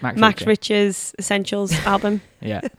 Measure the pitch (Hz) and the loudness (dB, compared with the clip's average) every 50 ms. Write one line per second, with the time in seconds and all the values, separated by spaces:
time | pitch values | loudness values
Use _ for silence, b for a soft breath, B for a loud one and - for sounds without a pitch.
0 | - 123 - 220 220 220 190 - - 220 214 202 - - 214 208 208 202 185 - | -6 -4 0 4 4 4 4 2 2 0 0 0 2 0 2 2 2 2 0 -2
1 | - - - - 196 - 202 202 190 - - 202 202 190 165 156 156 202 202 196 | -8 -10 -10 -8 -4 -2 0 0 0 -2 -2 -4 0 0 0 0 2 2 0 2
2 | - 208 208 202 - _ _ - - 107 107 95 - 262 _ | 2 0 -2 -2 -4 _ _ -10 -6 -6 -4 -4 -6 -8 _